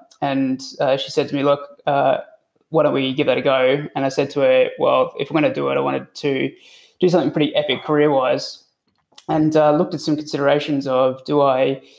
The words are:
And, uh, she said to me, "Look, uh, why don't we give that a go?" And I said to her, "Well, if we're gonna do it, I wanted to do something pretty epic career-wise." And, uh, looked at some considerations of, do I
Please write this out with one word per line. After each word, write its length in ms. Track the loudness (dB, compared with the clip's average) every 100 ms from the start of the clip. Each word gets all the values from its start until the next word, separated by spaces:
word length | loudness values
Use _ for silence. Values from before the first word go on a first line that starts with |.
| -20 -6
And, 400 | -2 0 -2 -4 -8 -4
uh, 180 | 0 0
she 120 | -2
said 180 | -4 -2
to 60 | 0
me, 80 |
"Look, 180 | 0 0 -4 -8 -2
uh, 300 | 0 2 0 -4 -20 _ _ _
why 140 | 0
don't 100 | 2
we 200 | 0 -2
give 120 | 0 0
that 140 | 2
a 20 |
go?" 460 | 2 2 2 0 -4 -4
And 100 | -2
I 40 |
said 200 | -2 -4
to 100 | 0
her, 280 | 2 4 2 0
"Well, 340 | 0 2 0 -4
if 100 | -4
we're 120 | 0
gonna 120 | 0
do 160 | -2 -2
it, 60 | -2
I 40 |
wanted 340 | -2 -4 -8 -8
to 380 | -4 -2 -4 -8 -20 -20 _ _
do 100 | 2
something 220 | 2 0
pretty 240 | 0 0 0
epic 280 | -2 -4
career-wise." 800 | 0 2 2 2 0 -2 -6 -16 _ _ _ _ _ -14 -4
And, 280 | 0 2 4
uh, 140 | 4
looked 240 | 2 0 -4
at 60 |
some 140 | -4 -4
considerations 720 | -4 -2 0 0 0 -4 -2
of, 360 | 0 0 -2 -2
do 160 | 2
I 400 | 2 2 0 -2 -10